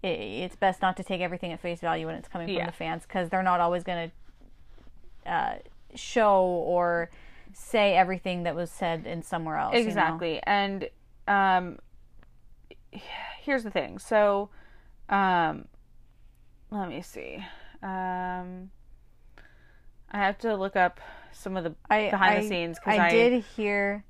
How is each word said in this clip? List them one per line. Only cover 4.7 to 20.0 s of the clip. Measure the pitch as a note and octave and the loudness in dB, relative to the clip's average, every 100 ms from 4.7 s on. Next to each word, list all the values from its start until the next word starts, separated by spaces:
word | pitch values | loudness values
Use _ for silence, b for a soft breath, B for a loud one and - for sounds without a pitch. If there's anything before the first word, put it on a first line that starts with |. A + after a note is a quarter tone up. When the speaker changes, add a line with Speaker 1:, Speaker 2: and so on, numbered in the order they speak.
| - - - - - - | -20 -20 -18 -18 -16 -4
Speaker 1:
uh, | E3+ A#1 G1+ - - - - | -2 -2 -4 -12 -20 -20 -16
show | - - G#3+ G3 F#3 | -4 4 6 6 6
or | F3+ - F3 F3 E3+ E3 B B B B | 2 0 2 2 2 -2 B B B B
say | - - A#3 G3+ F3+ | -18 -2 4 6 6
everything | F3+ F#3 - F3+ | 4 2 -4 -4
that | E3+ | -2
was | D#3+ E3+ | -4 -6
said | - F3+ E3 D#3+ | -4 -4 -4 -6
in | E3+ | -10
somewhere | D#3+ E3+ D#3+ D#3 | -6 -6 -4 -2
else, | C#3+ | 0
you | A#3+ | 2
know? | A3 | 2
Speaker 2:
Exactly. | F3+ E3 E3 E3+ D#3+ | 2 2 0 -4 -2
And, | - G3+ G3 G3 D#3 - _ - - | 2 2 2 -2 -8 -12 _ -14 0
um, | G3+ F#3+ F#3 F3+ - - - - - - - - - - - - - B B B B | 2 4 4 0 -10 -18 -20 -20 -20 -20 -20 -20 -20 -20 -20 -18 -16 B B B B
here's | - C4+ | -2 -2
the | A3+ | 0
thing. | F#3+ C#3+ F2 | -4 -4 -8
So, | - A3 G#3 G3+ G#3 b b b b b - | 0 4 6 4 0 b b b b b -2
um, | G3 F#3+ F3+ E3 D3+ - - - - - _ - - - - - | 2 4 4 2 -2 -10 -20 -20 -20 -20 _ -20 -20 -20 -20 -10
let | G#3+ F#3 | -8 -6
me | C#3 | -8
see. | F3+ - B1+ C2 F#3+ B B B | -12 -14 -14 -12 -14 B B B
Um, | G3 F#3+ F#3 F3+ F3+ F3+ F3+ F#3 F#3 - - - - _ - b b b b b b - | -8 -6 -4 -4 -4 -6 -10 -14 -16 -20 -20 -20 -20 _ -20 b b b b b b -20